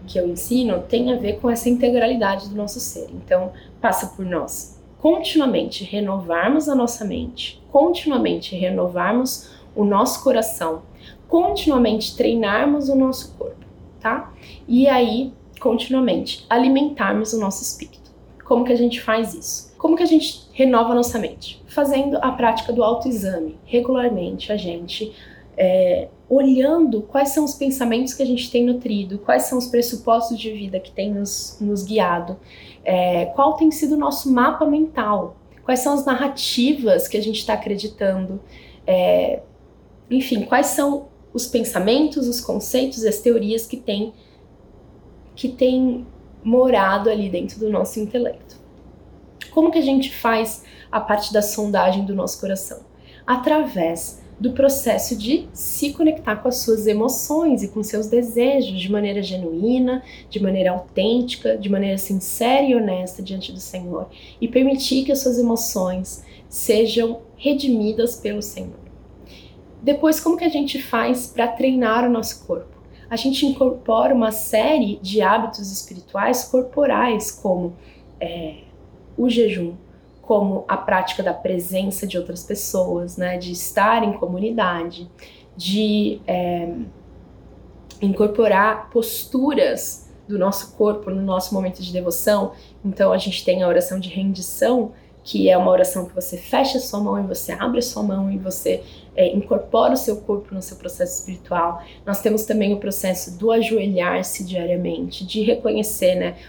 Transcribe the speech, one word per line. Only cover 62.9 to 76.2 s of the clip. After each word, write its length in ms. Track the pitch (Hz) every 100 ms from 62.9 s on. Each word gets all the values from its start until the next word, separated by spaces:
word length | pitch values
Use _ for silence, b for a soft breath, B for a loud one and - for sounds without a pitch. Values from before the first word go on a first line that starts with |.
| 185 185 -
diante 280 | 190 190 -
do 80 | 185
Senhor, 520 | - 185 175 165 190 B B B
e 80 | 233
permitir 600 | 254 269 269 - 262 269
que 60 |
as 80 | 269
suas 180 | 254 240
emoções 840 | 240 226 - 202 185 185 185 - B B B
sejam 720 | - - 214 220 233 226 240 -
redimidas 800 | - 277 277 269 226 214 220 233 -
pelo 260 | 208 208
Senhor. 340 | - 190 185 - - - - - - B B B - -
Depois, 380 | 254 285 311 311
como 160 | 339 349
que 80 |
a 60 | 339
gente 320 | 302 285 262
faz 460 | - 226 233 247 -
pra 200 | - -
treinar 560 | - 269 254 226 226
o 80 | 247
nosso 340 | 233 220 - -
corpo? 300 | 170 - - - B B
A 80 | 233
gente 300 | 269 269 277
incorpora 680 | - 262 - - 226 254
uma 180 | 247 220
série 640 | 214 - 214 254 311 208 202
de 220 | 190 208
hábitos 500 | 190 220 202 - 196
espirituais 720 | 196 - 180 - 196